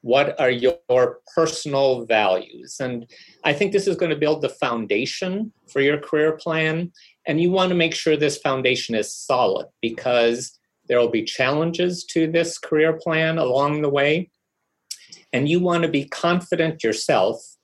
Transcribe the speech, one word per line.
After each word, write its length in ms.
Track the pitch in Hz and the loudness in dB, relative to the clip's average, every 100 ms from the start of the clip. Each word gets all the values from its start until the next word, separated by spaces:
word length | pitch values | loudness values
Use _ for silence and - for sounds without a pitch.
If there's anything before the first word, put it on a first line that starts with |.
what 380 | 123 127 143 - | 2 2 2 2
are 100 | 131 | 0
your 680 | 120 127 127 _ 127 123 - _ | 2 0 0 _ 2 2 -2 _
personal 720 | - 156 - 151 139 135 123 117 | -2 0 -2 -4 0 2 0 0
values. 720 | 110 104 92 - 120 123 - | 0 2 0 -4 -18 -18 -10
And 260 | 127 120 117 - - _ | -8 -8 -12 -20 -20 _
I 80 | 156 | -4
think 200 | 147 202 | 0 0
this 140 | 202 196 | 0 0
is 100 | 175 | -2
gonna 200 | 170 147 | -2 0
build 260 | 151 151 | 0 0
the 60 | 139 | -4
foundation 1040 | - 135 117 107 104 135 - 185 190 220 _ _ | -4 -4 -4 -2 -2 -2 -6 -6 -6 -8 _ _
for 80 | 139 | -2
your 180 | 139 147 | 0 0
career 340 | 147 151 156 | -2 0 0
plan. 600 | 156 - 160 156 160 175 _ - _ - | 0 -4 -2 0 -2 -6 _ -20 _ -4
And 140 | 156 | 0
you 100 | 175 | 2
wanna 240 | 185 185 | 2 2
make 200 | 180 165 | 2 0
sure 220 | 165 - 151 | 0 0 2
this 220 | 147 - | 2 0
foundation 560 | 147 131 127 123 - | -2 0 0 0 -2
is 200 | 113 104 | -4 -4
solid 540 | - - 127 120 113 - _ | -8 -2 2 2 0 -6 _
because 800 | 117 113 127 123 117 120 131 _ _ _ _ | -6 -4 0 2 2 0 -6 _ _ _ _
there 140 | 123 | 2
will 100 | 117 | 2
be 120 | 113 | 0
challenges 800 | 113 - 131 147 165 170 180 175 | -4 -2 0 0 -2 0 -2 -2
to 220 | - 170 160 | -4 -2 0
this 320 | 165 165 - | 0 -2 -6
career 340 | - 156 160 | -2 2 2
plan 460 | 160 175 160 160 160 | 0 -2 0 0 0
along 420 | 127 127 143 151 | 0 2 2 0
the 80 | 147 | 0
way. 400 | 139 143 160 185 _ _ _ _ _ _ - - - _ | 2 2 0 -4 _ _ _ _ _ _ -20 -20 -20 _
And 160 | 127 143 | -2 2
you 100 | 175 | 2
wanna 300 | 180 170 170 | 2 0 0
be 160 | 185 | -2
confident 800 | - - 170 180 - 165 147 - | -4 -2 0 0 -2 -2 -2 0
yourself 580 | 117 107 - 127 95 - - - | -2 -2 0 2 2 -2 -12 -20